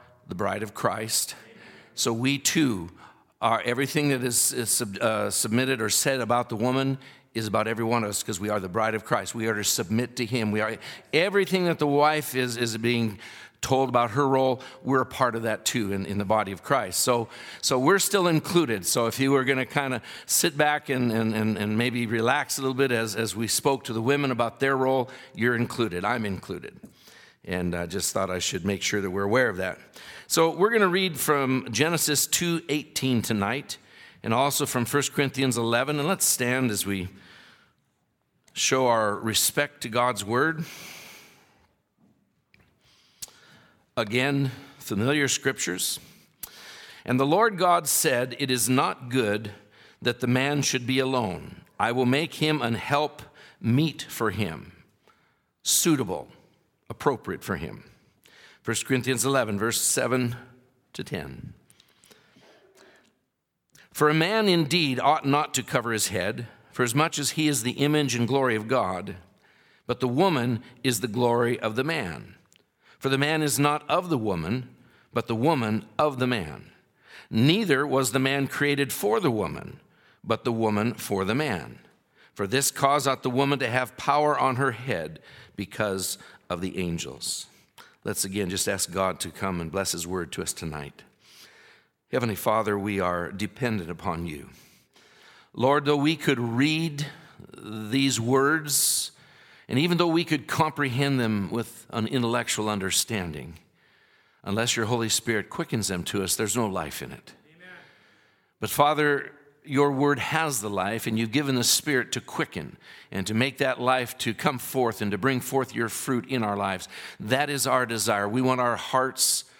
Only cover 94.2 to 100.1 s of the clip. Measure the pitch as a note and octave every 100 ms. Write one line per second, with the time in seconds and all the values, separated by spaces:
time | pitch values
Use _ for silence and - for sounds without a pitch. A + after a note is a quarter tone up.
94.2 | E2+ D2 C2 B1+ - _ _ _ _ _
95.2 | - - _ - C3 C#3+ C#3+ D3 D3 D#3+
96.2 | D#3 C3 A#2+ A#2 D3 D#3 E3 C#3+ D3 -
97.2 | - - - - - A2 G#2+ C3 C3+ A2+
98.2 | A2+ C3+ C#3 D#3+ D3 C#3+ - - - -
99.2 | - - - - - B2 E3+ F3 F3